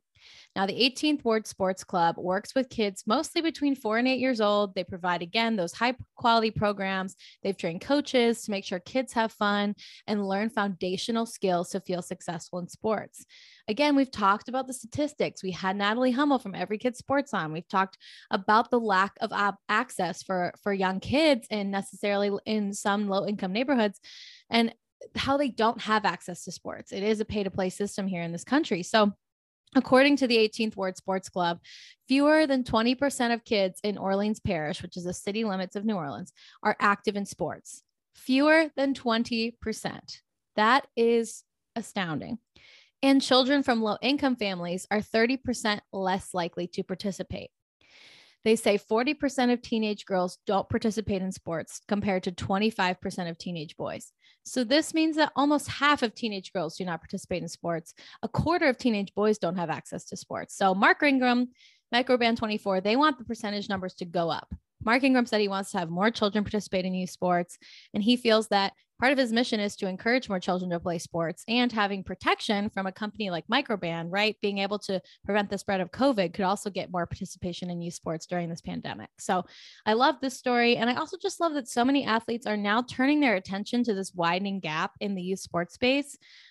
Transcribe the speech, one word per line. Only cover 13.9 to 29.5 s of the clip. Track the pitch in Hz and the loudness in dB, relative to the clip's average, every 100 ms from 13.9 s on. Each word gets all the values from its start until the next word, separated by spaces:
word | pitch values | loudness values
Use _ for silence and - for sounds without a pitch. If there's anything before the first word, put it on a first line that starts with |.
| 277 | 4
we've | 269 | 2
talked | - 208 208 - | 2 2 2 0
about | 254 254 | -6 -4
the | |
statistics. | 247 - - 294 - 170 - | -10 -8 -4 -2 0 -4 -4
We | 190 | -8
had | 170 190 202 | -4 -4 0
Natalie | 202 226 254 | 0 2 2
Hummel | 247 294 262 | 2 2 2
from | 196 170 | -2 -6
Every | 180 208 | -4 -2
Kid | 247 226 | -4 -4
Sports | - 277 277 | -2 -2 0
on. | 196 156 | -4 -4
We've | 156 - | -6 -2
talked | 190 190 - - - - | 0 0 -4 -20 -18 -4
about | 214 196 214 240 | -2 4 4 4
the | 240 | 0
lack | 226 185 202 - | 2 2 2 -2
of, | 220 | -6
uh, | 185 202 196 - | 0 -2 -2 -2
access | 214 247 - 175 180 | -2 -2 -2 -4 -4
for, | - 185 175 - | -4 -2 -2 -4
for | 208 | -4
young | 196 185 190 | 0 0 -2
kids | - 262 320 254 - | 0 2 4 2 0
and | 214 196 | -4 -2
necessarily | 196 196 196 208 202 202 202 - | -4 -6 -6 -2 0 0 -2 -2
in | 214 202 | -2 -2
some | 208 208 202 202 | -2 0 0 0
low-income | 190 202 208 190 | 0 0 -4 -2
neighborhoods | 196 269 254 208 - - - - - - | -2 2 2 2 -2 -20 -20 -20 -20 -2
and | 220 226 - _ - - - | 2 2 -2 _ -20 -12 -4
how | - 277 | 0 2
they | 285 | 0
don't | 196 220 220 | 2 0 0
have | 208 214 202 | 0 2 2
access | 175 - 175 - | -4 -8 -12 -12
to | |
sports. | - - - - | -12 -12 -12 -10
It | 202 | -4
is | 202 214 | 0 0
a | 214 | 0
pay-to-play | 214 196 180 185 | -2 -2 -2 -4
system | - 202 - 196 | -2 -6 -4 -4
here | 175 | -4
in | 170 | -4
this | 170 | -6
country. | - 277 330 180 | 0 0 2 -2
So | 180 226 208 - _ _ _ | 2 4 4 0 _ _ _